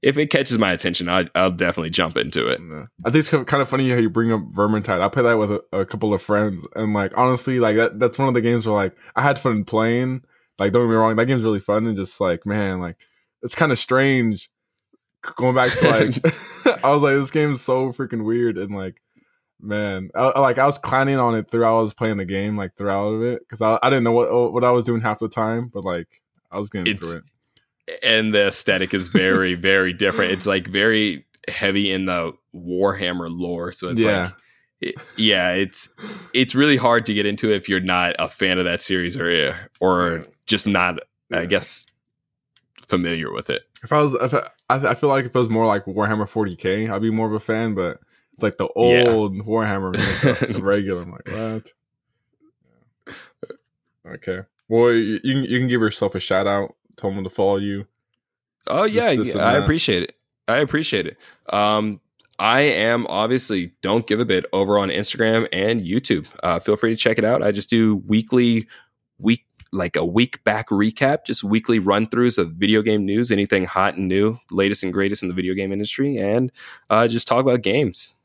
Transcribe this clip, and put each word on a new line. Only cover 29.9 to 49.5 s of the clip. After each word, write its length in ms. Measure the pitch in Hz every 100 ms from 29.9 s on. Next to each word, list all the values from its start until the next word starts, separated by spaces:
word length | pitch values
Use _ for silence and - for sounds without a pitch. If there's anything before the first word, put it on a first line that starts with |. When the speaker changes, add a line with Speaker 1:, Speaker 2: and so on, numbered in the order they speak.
Speaker 1:
different. 380 | 87 98 90 95
It's, 140 | 95 101
like, 220 | 98 87
very 580 | 95 107 110 107 78 _ _ -
heavy 420 | - 98 98 101
in 140 | 95 95
the 260 | 90 85 - _
Warhammer 760 | 87 87 90 98 95 92 90 85
lore, 420 | 85 87 87 87
so 160 | 87 90
it's 140 | 113
Speaker 2:
Yeah. 200 | 110 101
Speaker 1:
like, 80 | 90 92 _ _ _ _
it, 140 | - - - -
yeah, 360 | 107 98 90
it's, 360 | 90 98 - - _ - - -
it's 220 | 127 127
really 220 | 131 147 139
hard 280 | 123 117 110
to 80 |
get 120 | 104 104
into 260 | 101 110
if 160 | 101 -
you're 120 | 95
not 340 | 92 90 90 87
a 80 | 80
fan 300 | - 95 92
of 60 | 87
that 140 | 87
series 360 | - 92 90 87
or, 380 | 85 85 71 87 - _
or 380 | 92 90 87 82
Speaker 2:
Yeah. 60 | - _ -
Speaker 1:
just 220 | 104 -
not, 320 | 95 90 82 - _ _
I 80 | 85
Speaker 2:
Yeah. 40 | 85
Speaker 1:
guess, 380 | 98 - - - _ _ _ _ _ _ _ _ _ -
familiar 460 | 95 87 82 73
with 180 | 53 -
it. 140 | - _ _
Speaker 2:
If 100 | -
I 80 | 151
was, 120 | 151
if 200 | 131 123
I, 140 | 135 - _ _
I, 180 | 131 139
I 60 |
feel 140 | 123 147
like 160 | 135
if 100 | 123
it 40 | 127
was 100 | 120
more 180 | 110 113
like 180 | 101
Warhammer 440 | 98 95 104 107 101
forty 280 | - 104 87
K, 320 | 95 98 110
I'd 120 | 101
be 80 | 113
more 160 | 110 113
of 40 |
a 60 | 107
fan, 340 | - 110 113
but 260 | 101 90 - _ _ _
it's, 100 | _
like, 140 | 107 -
the 120 | 95 -
Speaker 1:
Yeah. 340 | 120 123 120
Speaker 2:
old 220 | 113 104 95
Warhammer, 480 | 107